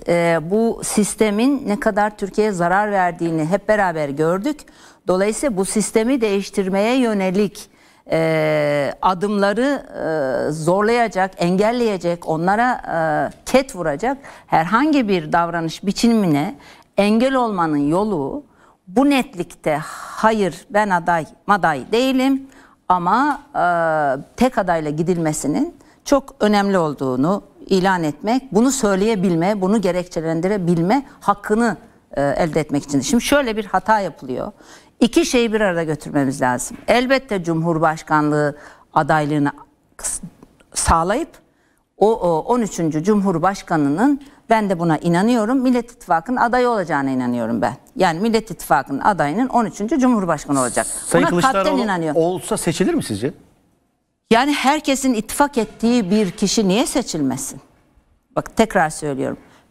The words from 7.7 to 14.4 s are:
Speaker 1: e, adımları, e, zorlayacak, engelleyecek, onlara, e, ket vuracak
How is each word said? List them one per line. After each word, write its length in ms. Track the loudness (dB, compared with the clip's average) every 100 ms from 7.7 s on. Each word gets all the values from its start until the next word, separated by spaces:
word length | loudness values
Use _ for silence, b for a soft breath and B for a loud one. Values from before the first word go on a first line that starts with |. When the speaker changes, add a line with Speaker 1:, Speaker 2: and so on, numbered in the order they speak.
| b b b -4
Speaker 1:
e, 800 | 0 0 0 0 0 0 0 -2 -2
adımları, 840 | -2 0 -2 0 0 0 0 -2 -6 -8 -4 -2 -2 -2 -2
e, 20 |
zorlayacak, 800 | -2 0 0 2 2 0 0 -4 -2
engelleyecek, 880 | -2 2 0 0 -2 -2 -4 -4 -4
onlara, 460 | -2 0 2 0
e, 260 | -2 -4 -4 -2 -2 -4 -6 0
ket 300 | 0 0 -4
vuracak 420 | -4 -2 -4 -4 B B